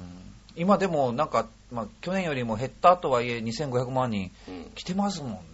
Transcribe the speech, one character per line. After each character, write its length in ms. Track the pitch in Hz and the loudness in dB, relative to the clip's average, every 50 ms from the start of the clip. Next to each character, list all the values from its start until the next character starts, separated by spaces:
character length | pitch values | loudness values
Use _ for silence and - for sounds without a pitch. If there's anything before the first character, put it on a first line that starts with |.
| 92 90 90 90 - - - - - - - | -10 -14 -14 -16 -16 -18 -18 -20 -20 -16 -8
今 200 | 165 170 196 202 | -2 2 4 4
で 100 | 175 185 | 4 4
も 260 | 185 165 147 139 123 113 | 2 2 2 2 2 2
な 120 | 127 156 | 0 0
ん 40 | 156 | 2
か、 200 | - 120 110 - - - - - | 2 0 0 -2 -6 -20 -18 -10
ま 140 | 123 117 110 | -8 -8 -8
あ、 20 | 98 - - - | -8 -10 -10 -6
去 100 | 175 185 | -4 -2
年 120 | 190 185 | -2 -2
よ 100 | 165 143 | -2 -2
り 100 | 127 120 | -2 -2
も 120 | 117 110 | -2 -2
減 120 | 104 131 127 | -2 -4 -6
っ 20 | |
た 280 | - - - 180 180 175 | -2 6 8 8 8 8
と 120 | 180 151 | 4 2
は 120 | 131 120 120 | 2 2 2
い 80 | 123 | 0
え、 100 | 120 117 | -2 -4
二 140 | 110 113 113 | -4 -4 -4
千 160 | - 156 139 | -4 -4 -2
五 80 | 123 123 | 0 -2
百 120 | 127 123 | -2 0
万 200 | 131 131 127 123 | 0 0 0 0
人 200 | 110 98 92 87 - - - - 90 87 80 - - | 0 -2 -4 -4 -8 -14 -16 -14 -14 -14 -14 -14 -14
来 100 | - - | -12 -8
て 80 | - 180 | -4 -2
ま 180 | 196 202 202 | 0 0 0
す 120 | 185 165 143 | -2 -4 -6
も 60 | 123 | -8
ん 20 | |
ね。 80 | 101 90 87 - | -8 -10 -12 -12